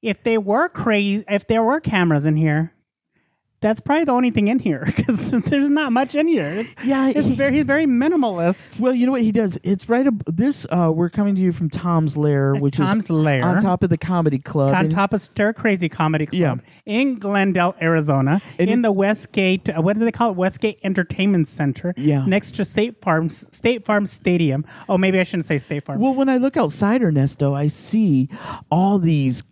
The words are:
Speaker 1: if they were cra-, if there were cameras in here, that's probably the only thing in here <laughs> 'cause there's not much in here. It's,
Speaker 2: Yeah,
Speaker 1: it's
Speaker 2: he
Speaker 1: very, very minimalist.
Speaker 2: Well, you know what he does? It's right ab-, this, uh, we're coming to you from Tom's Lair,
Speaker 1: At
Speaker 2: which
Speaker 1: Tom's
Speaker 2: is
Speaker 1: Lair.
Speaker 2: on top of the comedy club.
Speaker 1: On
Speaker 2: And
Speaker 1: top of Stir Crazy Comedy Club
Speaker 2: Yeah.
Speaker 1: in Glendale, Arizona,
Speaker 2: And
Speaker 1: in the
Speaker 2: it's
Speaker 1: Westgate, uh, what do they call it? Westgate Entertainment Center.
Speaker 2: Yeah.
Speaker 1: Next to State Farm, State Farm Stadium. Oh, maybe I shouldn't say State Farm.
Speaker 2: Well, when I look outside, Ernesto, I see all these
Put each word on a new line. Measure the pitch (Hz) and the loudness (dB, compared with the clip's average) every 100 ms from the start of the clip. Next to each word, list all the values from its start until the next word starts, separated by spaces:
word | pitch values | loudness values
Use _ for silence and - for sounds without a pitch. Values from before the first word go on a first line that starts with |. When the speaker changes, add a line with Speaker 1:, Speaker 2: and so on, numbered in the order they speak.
Speaker 1:
if | 226 196 | -6 -4
they | - 226 | 0 0
were | 196 214 349 | 0 0 0
cra-, | - - 208 202 202 - | -2 -2 0 0 -2 -2
if | 202 - | -4 0
there | 226 | 0
were | 226 294 | 2 0
cameras | - 208 175 151 | 0 0 2 2
in | 147 156 | 2 2
here, | 160 151 160 _ _ _ _ _ _ _ _ _ | 2 0 -2 _ _ _ _ _ _ _ _ _
that's | 214 220 | -2 -2
probably | - 294 311 | 0 0 2
the | |
only | 247 254 | 0 0
thing | 220 208 | 0 0
in | 254 | 0
here | 208 139 190 | 0 -2 -2
<laughs> | - | -2
'cause | - 226 - 247 - | -2 -2 -2 -2 0
there's | 285 285 | 0 2
not | 285 294 | 0 0
much | 240 269 294 | 0 0 0
in | 320 | 0
here. | 311 147 | 0 -2
It's, | 180 233 - 233 | -6 -8 -6 -2
Speaker 2:
Yeah, | 269 269 | 2 2
Speaker 1:
it's | 269 294 | 2 0
Speaker 2:
he | 254 | 0
Speaker 1:
very, | 277 277 | 0 0
very | 269 277 311 | 0 0 2
minimalist. | 240 285 339 247 180 170 190 - - | 2 2 2 0 0 -2 -2 -8 -2
Speaker 2:
Well, | 247 254 | 0 2
you | 247 | 2
know | |
what | 262 | 2
he | 220 | 0
does? | 214 208 - | 0 -2 -4
It's | - 190 - | -4 -4 0
right | 233 269 | 2 2
ab-, | 214 - | 0 -4
this, | 165 254 277 - | -2 0 -2 -4
uh, | 180 165 160 | 0 0 2
we're | 170 | 0
coming | - 202 190 | 0 0 2
to | |
you | 185 | 0
from | 170 160 | 0 -4
Tom's | - 175 170 156 147 | -4 0 0 0 0
Lair, | 147 143 139 139 | 0 2 2 2
Speaker 1:
At | |
Speaker 2:
which | 143 139 | 0 0
Speaker 1:
Tom's | 147 214 | 0 0
Speaker 2:
is | 196 | 0
Speaker 1:
Lair. | 160 156 139 | 0 2 2
Speaker 2:
on | 123 180 | 2 2
top | 214 180 | 2 0
of | 190 | 0
the | 165 | 0
comedy | 160 180 160 135 | -2 0 0 0
club. | - 156 135 185 | -4 -2 2 2
Speaker 1:
On | 170 | 2
Speaker 2:
And | |
Speaker 1:
top | 165 196 | 0 0
of | 214 | -2
Stir | - - 208 | -6 -2 -2
Crazy | 226 226 196 170 | 0 -2 0 -2
Comedy | - 156 156 151 | 0 0 0 -2
Club | 180 | 0
Speaker 2:
Yeah. | 165 123 - - - | 0 0 -8 -20 -6
Speaker 1:
in | 208 269 247 | -2 -2 -2
Glendale, | 196 202 196 180 175 - | -4 0 0 2 0 0
Arizona, | 165 165 151 139 135 175 - - | 0 0 2 2 2 0 -4 -2
Speaker 2:
And | 185 | 0
Speaker 1:
in | 240 | 2
the | 226 | 2
Speaker 2:
it's | 196 | 2
Speaker 1:
Westgate, | 196 214 - - 190 185 - 165 | 0 -2 -4 -2 0 0 -2 -2
uh, | |
what | 165 208 | 0 2
do | 233 | -2
they | |
call | - 233 | 0 -2
it? | 185 | 0
Westgate | 185 - 220 202 196 | -2 -2 -6 -4 -4
Entertainment | 190 175 - 196 185 151 | -2 -4 0 2 2 0
Center. | - 147 127 175 180 | -2 -4 -2 -6 -2
Speaker 2:
Yeah. | 147 143 135 | 0 2 2
Speaker 1:
Next | 190 - - | 0 -2 -8
to | |
State | 202 - 233 233 | -6 -2 -4 -4
Farm, | - 160 165 | -2 0 0
State | - - _ 233 240 - | -6 -20 _ -2 -2 0
Farm | 208 202 | 0 0
Stadium. | - - 175 160 135 151 - - | -4 -2 0 0 -2 -6 -14 -2
Oh, | 185 | 0
maybe | 190 185 | 2 2
I | |
shouldn't | 180 180 156 | 0 -4 -2
say | 147 | -4
State | - 147 | -4 -8
Farm. | - 139 | -6 -2
Speaker 2:
Well, | 254 262 | 0 0
when | 269 | 0
I | 262 | 2
look | 262 302 | 0 0
outside, | 175 - 202 247 | -2 0 0 2
Ernesto, | 220 151 135 - 143 | 2 2 0 0 -2
I | 139 147 | 0 -2
see | - - 220 214 139 131 - - - - | -4 -4 0 2 2 0 -6 -14 -16 -2
all | 156 190 202 | 0 2 2
these | 165 151 135 127 - | 2 2 0 -2 -8